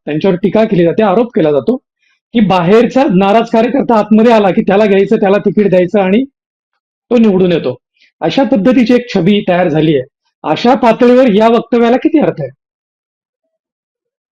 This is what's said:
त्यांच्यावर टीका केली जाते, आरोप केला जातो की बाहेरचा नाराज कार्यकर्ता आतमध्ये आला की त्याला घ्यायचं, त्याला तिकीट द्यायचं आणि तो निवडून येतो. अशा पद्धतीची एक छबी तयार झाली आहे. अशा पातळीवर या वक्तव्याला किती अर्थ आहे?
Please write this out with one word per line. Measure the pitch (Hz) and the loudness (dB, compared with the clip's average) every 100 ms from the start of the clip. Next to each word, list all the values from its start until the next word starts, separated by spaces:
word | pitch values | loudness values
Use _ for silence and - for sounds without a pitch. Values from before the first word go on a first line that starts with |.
| - | -8
त्यांच्यावर | 151 190 180 | -4 -4 -2
टीका | 208 214 220 | -2 -2 0
केली | 180 | 0
जाते, | 170 160 | 0 0
आरोप | 214 190 240 220 | 0 0 -2 -2
केला | 151 | -2
जातो | 143 - 262 _ _ _ _ _ | -2 -2 -6 _ _ _ _ _
की | 233 | -2
बाहेरचा | 190 185 170 220 240 262 | 0 0 2 2 2 0
नाराज | 285 185 196 220 233 | 0 0 2 0 0
कार्यकर्ता | 226 233 269 220 226 | -2 -2 -2 -2 -2
आतमध्ये | 208 214 233 | 2 2 2
आला | 220 202 | 2 0
की | 226 | -2
त्याला | 208 196 214 | 0 0 2
घ्यायचं, | 196 196 220 | 2 0 0
त्याला | 202 202 | 0 0
तिकीट | 208 175 196 | -2 -2 0
द्यायचं | 180 180 208 | 0 0 -2
आणि | 185 214 277 _ _ _ _ _ _ _ - | 0 0 -2 _ _ _ _ _ _ _ -2
तो | 240 | 0
निवडून | 220 185 185 | 2 2 0
येतो. | 160 135 127 _ _ _ - | -2 -4 -10 _ _ _ -8
अशा | 160 - | -6 -2
पद्धतीची | 269 262 254 262 226 | -2 0 0 2 2
एक | 240 240 196 | 0 0 -2
छबी | 170 202 196 | 0 0 0
तयार | 175 185 | -2 0
झाली | 156 156 143 | 0 0 -2
आहे. | - _ _ _ | -4 _ _ _
अशा | - 151 240 254 | -6 -2 0 2
पातळीवर | 240 220 240 247 262 | 0 2 2 4 2
या | 196 226 | 2 2
वक्तव्याला | 233 - 240 233 254 | 0 -2 -2 0 0
किती | 311 311 | 0 -2
अर्थ | 180 - | -2 -6
आहे? | 131 - _ _ _ _ _ _ _ _ 640 640 _ _ _ 494 480 _ _ | -10 -14 _ _ _ _ _ _ _ _ _ _ _ _ _ _ _ _ _